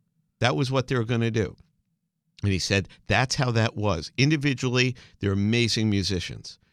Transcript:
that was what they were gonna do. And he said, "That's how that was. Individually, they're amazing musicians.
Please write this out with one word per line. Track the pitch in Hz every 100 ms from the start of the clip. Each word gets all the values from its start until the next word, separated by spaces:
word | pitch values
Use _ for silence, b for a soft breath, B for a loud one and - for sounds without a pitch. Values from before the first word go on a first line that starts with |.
| _ _ _ -
that | 117 147
was | 127
what | 135 127
they | 131
were | 113
gonna | 117 117
do. | 113 87 - _ _ _ _ _ _ _ _
And | 101
he | 92
said, | - 98 87 B -
"That's | 104 131 -
how | 127
that | 113 110 -
was. | 104 80 76 -
Individually, | 139 156 143 127 131 123 127 127 B B
they're | 101
amazing | 98 101 120 117 117 110
musicians. | 101 92 92 - 57 - - _